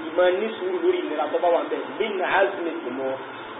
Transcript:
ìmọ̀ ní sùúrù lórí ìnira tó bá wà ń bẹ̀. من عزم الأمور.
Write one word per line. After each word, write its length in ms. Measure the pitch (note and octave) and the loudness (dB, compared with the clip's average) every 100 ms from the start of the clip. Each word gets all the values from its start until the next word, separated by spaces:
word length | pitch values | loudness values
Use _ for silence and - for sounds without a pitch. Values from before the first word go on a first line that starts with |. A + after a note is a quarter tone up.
ìmọ̀ 240 | - E3+ F3+ | -4 4 4
ní 160 | F#3 A3 | 4 0
sùúrù 280 | A3 F#3 F3+ | -2 -2 2
lórí 180 | F3 F3+ | 2 2
ìnira 280 | D3+ D3+ D3 | 0 -2 0
tó 120 | E3 | 2
bá 100 | F3 | 4
wà 100 | D#3+ | 4
ń 80 | D3 | 2
bẹ̀. 140 | C#3+ - - | -4 -4 -4
من 180 | A3 F#3+ | -2 0
عزم 440 | D#3+ F3 G3 - E3+ | 2 4 2 2 -4
الأمور. 500 | E3 - C3 C3 C3 - - - | -4 -6 -4 -4 -4 -8 -12 -12